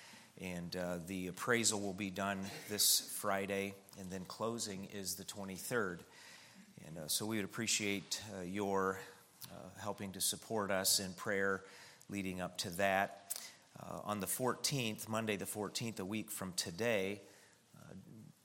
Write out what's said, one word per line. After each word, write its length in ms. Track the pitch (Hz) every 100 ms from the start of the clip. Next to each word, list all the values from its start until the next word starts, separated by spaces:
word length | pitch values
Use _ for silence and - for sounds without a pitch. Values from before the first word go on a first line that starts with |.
| - - - -
and, 340 | 90 90 87
uh, 240 | 90 90 87 82
the 220 | 95 90
appraisal 500 | 87 - 117 104 107
will 160 | 101
be 160 | 92 101
done 400 | 92 98 98 98 - -
this 300 | 104 - -
Friday, 760 | - - 104 98 98 98 98 98 - -
and 140 | 92
then 140 | 95
closing 640 | 87 - 110 117 107 95 98
is 280 | 104 95
the 80 | 95
twenty-third. 800 | 92 107 95 92 - 123 98 85 - - - - - - - -
And, 140 | 76 80
uh, 80 | 76
so 200 | - 107
we 100 | 110
would 80 |
appreciate, 760 | 95 - 113 - 104 98 85 - 107 98
uh, 60 |
your, 560 | 90 98 101 98 95 95 - - - - -
uh, 280 | - 92 95
helping 300 | 104 98 98
to 60 | 95
support 520 | - 98 - 110 98
us 260 | 95 95 -
in 160 | 92
prayer 480 | 90 113 98 98 95 - - - - -
leading 320 | 101 95 92
up 180 | 87 -
to 120 | 98
that. 520 | 87 98 95 101 - - - - - - -
Uh, 220 | 87 85
on 160 | - 104
the 60 | 92
fourteenth, 800 | - 127 - - 139 113 104 -
Monday 300 | 110 110 101
the 80 |
fourteenth, 560 | 95 110 98 - 117 101
a 40 |
week 260 | 92 110 101
from 240 | - 92
today, 680 | 85 95 85 117 107 95 101 - - - - _ -
uh, 160 | - 95 - 110 107 -